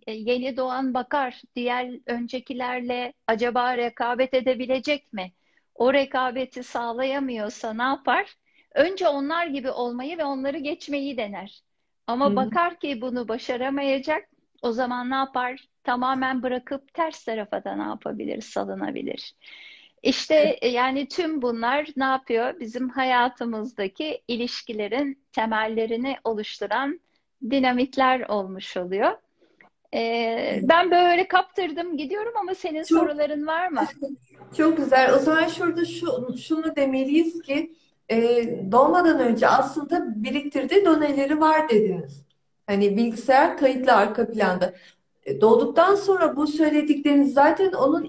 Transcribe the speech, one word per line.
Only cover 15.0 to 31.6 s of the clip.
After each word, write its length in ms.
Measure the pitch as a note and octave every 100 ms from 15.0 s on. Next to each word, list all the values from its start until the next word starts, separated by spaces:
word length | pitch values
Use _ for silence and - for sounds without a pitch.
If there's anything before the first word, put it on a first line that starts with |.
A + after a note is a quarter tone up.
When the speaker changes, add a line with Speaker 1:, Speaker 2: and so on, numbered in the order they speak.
| B3
Speaker 1:
ne 60 | C4+
yapar? 520 | C4+ C4 B3 C4+ _ _
Tamamen 600 | - B3 B3+ C4 C4 C4
bırakıp 500 | B3 B3 B3 C#4 _
ters 300 | - D#4+ D4+ -
tarafa 380 | A3 G#3 G3+
da 120 | G3+ G3+
ne 80 |
yapabilir? 580 | G#3 G#3+ - A3 - -
Salınabilir. 920 | - - G3+ G3 G3 - - - - - - - - - - _
İşte, 320 | - B3+ - D#4
Speaker 2:
Evet. 220 | D4+ B3+
Speaker 1:
e, 60 | B3
yani 400 | A#3+ C4 C4+ C#4
tüm 340 | - E4 D#4
bunlar 460 | B3 A#3 A3+ C#4 D4+ C#4
ne 60 |
yapıyor? 560 | C4+ C4 - A3+ B3 -
Bizim 300 | A3+ A#3+ B3+
hayatımızdaki 1300 | C4 C4 B3 A#3+ B3 A#3 A3 A3 - F#3+ - D#4 - -
ilişkilerin 960 | A#3 A#3+ - - G#3+ G#3 A#3 C#4+ C4+ _
temellerini 800 | - A3+ A3 A3 A3 A3+ A#3 C4 C4+
oluşturan 760 | A3+ G#3+ G#3+ - G3+ A3 C#4 E4+ _ _ _ - A3+
dinamikler 720 | C4+ B3+ B3 C4 C4 C4 B3+ -
olmuş 480 | G#3 F#3+ F#3+ - F#3+
oluyor. 340 | F3+ G3 C#4 A4+ _ _ _ _ _ _ -
E, 80 | A#3 A3+ A#3 A3+ A3+ A3+
Speaker 2:
Evet. 160 | G3+
Speaker 1:
ben 280 | G3 E4 F4+
böyle 360 | F4 F4 F4 F#4
kaptırdım 720 | F4+ F#4 -